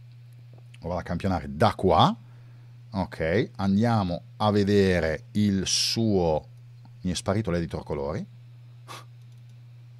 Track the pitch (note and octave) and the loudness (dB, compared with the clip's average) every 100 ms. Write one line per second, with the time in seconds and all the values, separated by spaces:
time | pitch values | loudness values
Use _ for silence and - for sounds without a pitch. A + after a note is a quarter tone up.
0 | - - - - - - - - E2 F2 | -20 -20 -20 -20 -20 -20 -20 -14 -8 -6
1 | E2 F2 G2 F2+ C#2+ C#2+ A2+ - F#2+ D#2+ | -4 -4 -2 -2 -4 0 0 2 4 6
2 | D3 A#3 - - - - - - - F#2+ | 6 2 -10 -20 -20 -20 -20 -20 -10 -6
3 | F2 - D#2+ G2 D3+ - G2 G2 A#2 A2+ | -6 -4 0 0 -2 -2 0 2 2 2
4 | F2+ F2 - - G#2+ G#2 G2 G2+ F#2+ F2+ | 0 -4 -10 -2 0 2 4 4 4 2
5 | D#2+ D2+ - G#2 G#2 G2 E2+ - - A#2 | 0 -4 -4 0 2 0 0 -2 -2 -2
6 | A2+ G2 E2+ D2+ - - - - - - | 0 2 2 0 -4 -18 -20 -20 -20 -10
7 | F#2 E2+ - G2+ F2+ F2 E2 E2 - D2 | -6 -4 -2 -2 -2 -2 -4 -8 -8 -6
8 | C#2+ G2+ G3+ - - - - - - - | -6 -8 -10 -16 -20 -20 -20 -20 -20 -20
9 | - - - - - - - - - | -20 -20 -20 -20 -20 -20 -20 -20 -20